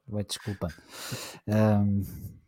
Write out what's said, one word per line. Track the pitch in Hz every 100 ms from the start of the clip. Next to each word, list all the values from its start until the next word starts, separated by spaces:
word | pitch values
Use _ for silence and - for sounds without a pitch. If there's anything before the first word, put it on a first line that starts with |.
| -
vai-te | 104 98
desculpando. | - - 98 87 - - - - 127 - - -
Ahm, | 107 107 104 101 98 95 - - -